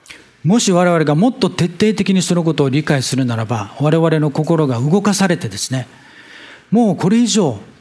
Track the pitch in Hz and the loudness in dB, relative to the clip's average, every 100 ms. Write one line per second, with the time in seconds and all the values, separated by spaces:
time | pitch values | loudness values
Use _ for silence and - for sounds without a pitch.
0 | - - - _ 147 226 208 175 180 170 | -20 -20 -20 _ 0 2 2 2 4 2
1 | 147 147 240 - 185 180 170 - 214 214 | 2 2 2 0 -2 0 -4 0 0 0
2 | 190 190 - 175 165 151 139 139 147 143 | 0 0 0 0 0 0 0 0 0 -2
3 | 123 127 127 113 117 117 101 - 147 160 | -2 -2 -2 -4 -4 -6 -8 -4 0 2
4 | 165 156 151 - 151 165 147 117 143 196 | 2 2 0 -2 0 0 0 -2 0 0
5 | 208 190 190 170 113 98 - 131 120 - | 0 0 0 -2 -4 -10 -8 -8 -8 -16
6 | - - - - - - _ 226 220 160 | -20 -20 -20 -20 -20 -20 _ 2 2 0
7 | 175 226 233 196 160 104 - - | 2 2 2 0 0 -2 -10 -10